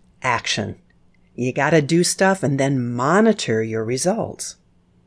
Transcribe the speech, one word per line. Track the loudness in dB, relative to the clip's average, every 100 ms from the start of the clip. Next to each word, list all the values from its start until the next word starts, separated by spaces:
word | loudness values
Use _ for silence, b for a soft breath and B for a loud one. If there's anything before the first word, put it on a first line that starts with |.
| _ _
action. | -4 -2 -2 -6 -6 -10 _ _ _ _ _
You | -6 -4
gotta | -2 2 2
do | 4 2
stuff | 2 2 2 2
and | 0 0
then | 0 0 -2
monitor | -2 2 4 4 2 0 -2
your | -2 -2 -2
results. | -2 -2 -2 -4 -8 -14 -16 _ _ _ _